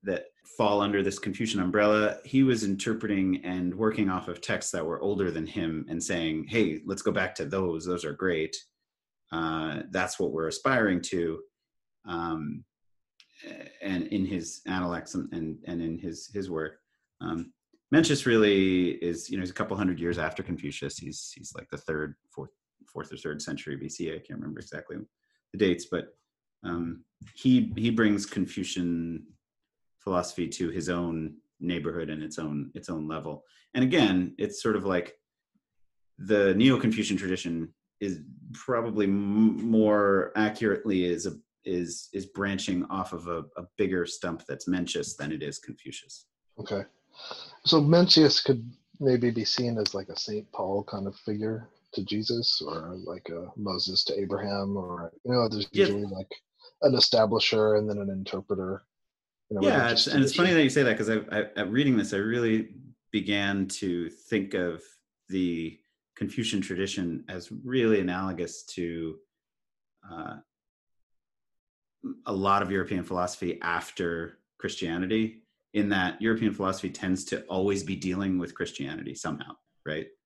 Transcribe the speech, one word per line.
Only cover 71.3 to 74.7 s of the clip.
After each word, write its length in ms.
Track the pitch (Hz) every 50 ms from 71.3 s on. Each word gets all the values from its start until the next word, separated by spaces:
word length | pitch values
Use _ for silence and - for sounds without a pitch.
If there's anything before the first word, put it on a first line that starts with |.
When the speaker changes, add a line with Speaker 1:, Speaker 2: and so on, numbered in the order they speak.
| _ _ _ _ _ _ _ _ _ _ _ _ _ _ - - - - -
Speaker 1:
a 80 | 123 107
lot 300 | 95 98 98 98 101 101
of 80 | 90
European 340 | 98 95 92 - 104 92 87
philosophy 540 | 87 92 87 90 90 - - - 87 82 -
after 800 | - 85 85 85 - - - - 92 85 85 85 82 82 - _ _ _ _
Christianity, 840 | _ - 95